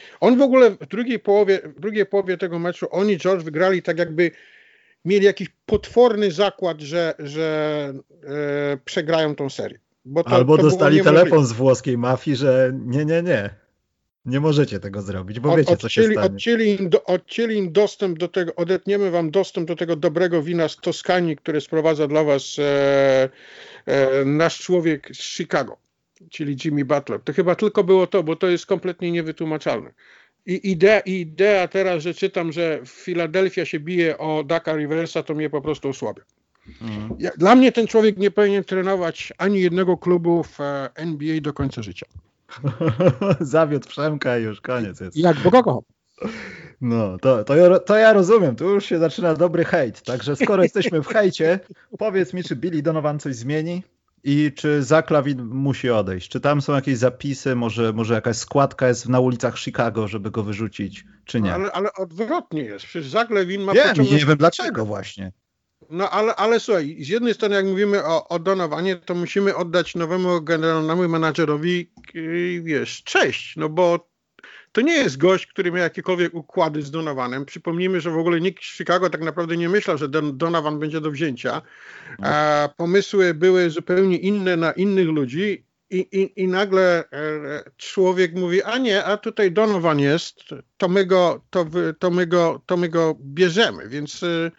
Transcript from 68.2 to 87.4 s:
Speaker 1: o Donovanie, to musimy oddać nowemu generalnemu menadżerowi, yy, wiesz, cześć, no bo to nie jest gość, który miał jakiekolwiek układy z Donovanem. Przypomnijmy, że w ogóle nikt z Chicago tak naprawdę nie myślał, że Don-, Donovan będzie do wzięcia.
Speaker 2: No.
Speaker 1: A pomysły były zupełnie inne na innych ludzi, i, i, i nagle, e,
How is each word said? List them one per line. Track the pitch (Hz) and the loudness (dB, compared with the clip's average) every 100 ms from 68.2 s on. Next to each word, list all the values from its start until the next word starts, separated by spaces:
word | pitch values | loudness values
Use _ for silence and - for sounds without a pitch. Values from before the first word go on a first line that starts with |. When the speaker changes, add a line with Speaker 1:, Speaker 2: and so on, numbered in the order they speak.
| - | -2
Speaker 1:
o | 170 | -4
Donovanie, | 170 196 170 151 185 180 | -2 -2 -2 -4 -4 -4
to | - | -4
musimy | 175 175 196 196 170 | -4 -2 0 0 0
oddać | 175 175 165 | -2 -2 -2
nowemu | 180 165 185 180 175 | -4 -4 -2 0 -2
generalnemu | 156 165 160 160 156 170 180 | 0 -2 0 0 0 0 0
menadżerowi, | 165 160 151 156 147 165 180 170 - - | 0 -2 0 -2 0 -2 -4 -6 -18 -18
yy, | 170 160 170 175 175 | -12 -8 -4 -4 -6
wiesz, | 165 143 117 - | -4 -4 -4 -10
cześć, | - 381 160 - - - | -4 0 0 -2 -10 -8
no | 156 | -6
bo | 156 175 170 _ _ _ _ - - _ | 0 0 0 _ _ _ _ -20 -20 _
to | - | -2
nie | 277 | 0
jest | 330 226 131 | 2 0 2
gość, | 175 185 - | 2 2 -2
który | - 180 | -6 -4
miał | 175 | -2
jakiekolwiek | 170 - 175 180 170 | -4 -4 -4 -2 -2
układy | 170 147 - 160 151 | -4 -8 -2 -2 -2
z | 143 | -8
Donovanem. | 160 156 135 123 131 | -8 -6 -6 -6 -6
Przypomnijmy, | 139 170 170 170 185 185 | -10 -10 -6 -4 -2 -2
że | 165 | -2
w | 160 | -2
ogóle | 165 170 | 0 0
nikt | 180 - | 0 -6
z | - - | -16 -10
Chicago | 170 180 180 | -2 0 0
tak | 147 | -2
naprawdę | 160 151 165 170 | -6 -4 -4 -2
nie | 170 | 0
myślał, | 202 202 156 | 0 0 -2
że | 143 | -2
Don-, | 156 151 135 | -2 -4 -4
Donovan | 165 170 151 151 | -2 0 -2 -4
będzie | 151 160 | -4 -4
do | 156 | -6
wzięcia. | 139 160 120 127 143 - - - - - - | -4 -4 -4 -6 -6 -10 -20 -20 -20 -20 -8
Speaker 2:
No. | 117 | -2
Speaker 1:
A | 151 151 147 147 - | 0 2 2 0 -4
pomysły | 170 190 196 202 180 | 0 0 2 2 2
były | 156 185 185 175 | 2 2 4 2
zupełnie | 160 170 180 190 175 | -2 -2 2 2 2
inne | 185 208 185 170 | 0 -2 0 0
na | 165 | 0
innych | 160 196 190 170 | 0 0 2 2
ludzi, | 156 131 143 208 190 _ _ - | 0 -2 -4 -4 -6 _ _ -8
i, | 185 | -6
i, | 190 190 190 - | -4 -2 -4 -2
i | 185 | -2
nagle, | 185 202 190 185 175 - | 0 0 2 4 2 -2
e, | 139 151 151 | -8 -8 -8